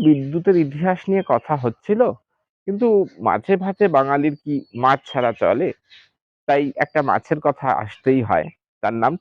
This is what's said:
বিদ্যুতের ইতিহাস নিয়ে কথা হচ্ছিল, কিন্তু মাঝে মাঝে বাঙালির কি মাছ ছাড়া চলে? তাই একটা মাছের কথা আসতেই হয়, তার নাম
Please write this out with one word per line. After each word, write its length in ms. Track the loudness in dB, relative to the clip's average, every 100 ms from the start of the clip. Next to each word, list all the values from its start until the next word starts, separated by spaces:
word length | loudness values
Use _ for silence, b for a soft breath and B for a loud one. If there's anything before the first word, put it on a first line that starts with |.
| 4
বিদ্যুতের 500 | 2 0 -4 2 2 2
ইতিহাস 340 | -2 -2 -2 -2
নিয়ে 140 | -2 0
কথা 200 | -2 0 -4
হচ্ছিল, 380 | -4 -6 -4 0 0 -2 _ _ _ _ -8
কিন্তু 220 | -2 2 2 0 -2 -2
মাঝে 260 | -2 0 -2
মাঝে 220 | -2 0 2
বাঙালির 480 | 2 2 0 0 -2
কি 100 | -6 -6 -6 -2
মাছ 160 | 0 0 -2
ছাড়া 220 | -2 -2 0
চলে? 280 | 0 2 -2 -6 b b b _ _ _ -2
তাই 160 | 0 0 -4
একটা 180 | -4 -2 0
মাছের 300 | -2 -2 -4 -2
কথা 200 | -2 -2 -4
আসতেই 380 | -4 -6 0 0 2
হয়, 180 | -2 -2 -10 _ -6
তার 140 | -4 0
নাম 100 | -2 -2